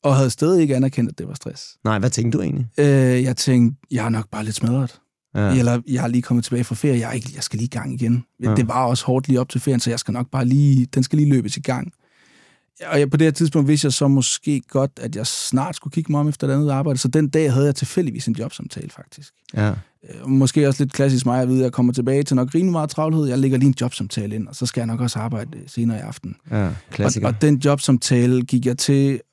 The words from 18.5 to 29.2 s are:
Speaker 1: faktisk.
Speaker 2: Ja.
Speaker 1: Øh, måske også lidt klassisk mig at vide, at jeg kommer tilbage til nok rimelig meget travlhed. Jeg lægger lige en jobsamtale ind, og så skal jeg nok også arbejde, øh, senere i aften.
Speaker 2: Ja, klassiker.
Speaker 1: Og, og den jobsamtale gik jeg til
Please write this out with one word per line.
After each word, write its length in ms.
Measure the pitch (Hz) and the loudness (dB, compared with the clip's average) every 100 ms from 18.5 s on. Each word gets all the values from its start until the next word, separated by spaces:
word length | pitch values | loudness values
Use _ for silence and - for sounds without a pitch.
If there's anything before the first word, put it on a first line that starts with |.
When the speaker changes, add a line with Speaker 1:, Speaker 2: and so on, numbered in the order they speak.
| - - - - | -10 -12 -12 -14
Speaker 1:
faktisk. 440 | - - - 143 _ - | -18 -20 -20 -20 _ -10
Speaker 2:
Ja. 160 | - 104 101 - _ - | -2 -2 -2 -10 _ -20
Speaker 1:
Øh, 180 | - - | -14 0
måske 400 | 135 135 156 139 | 2 4 4 2
også 160 | 135 | 0
lidt 100 | 135 | -2
klassisk 320 | - 139 127 120 | 0 2 2 0
mig 160 | 123 | 0
at 60 | 127 | 2
vide, 120 | 131 | 2
at 40 | |
jeg 80 | 131 | 0
kommer 220 | 123 123 | 2 2
tilbage 300 | 127 123 135 | 2 0 0
til 120 | 147 131 | 2 0
nok 200 | 127 160 | 2 0
rimelig 160 | 185 | 0
meget 180 | 170 151 | 0 -2
travlhed. 360 | - 156 160 143 | -2 0 0 0
Jeg 140 | 127 | 0
lægger 180 | 135 131 | 2 4
lige 100 | 139 | 4
en 80 | 127 | 2
jobsamtale 540 | 120 - 98 - 104 107 | -4 -4 -8 -6 -6 -6
ind, 120 | 95 | -8
og 80 | - | -6
så 100 | 123 | -6
skal 160 | - | -4
jeg 60 | 113 | -4
nok 120 | 117 | -2
også 180 | 123 113 | -4 -4
arbejde, 380 | 110 113 104 - | -6 -6 -8 -14
øh, 60 | - | -12
senere 300 | - 117 107 | -4 -2 -4
i 40 | |
aften. 340 | 107 123 92 98 - | -8 -12 -14 -16 -6
Speaker 2:
Ja, 180 | 110 92 87 _ | -2 -2 -4 _
klassiker. 360 | - 101 110 104 | -2 -2 0 -2
Speaker 1:
Og, 60 | |
og 80 | 110 | 2
den 160 | 151 143 | 2 4
jobsamtale 840 | 143 143 - 127 - 123 120 127 | 2 0 2 0 2 2 4 2
gik 240 | 120 127 123 | 2 0 0
jeg 120 | 123 | -2
til 440 | - 139 139 127 | 2 2 2 -2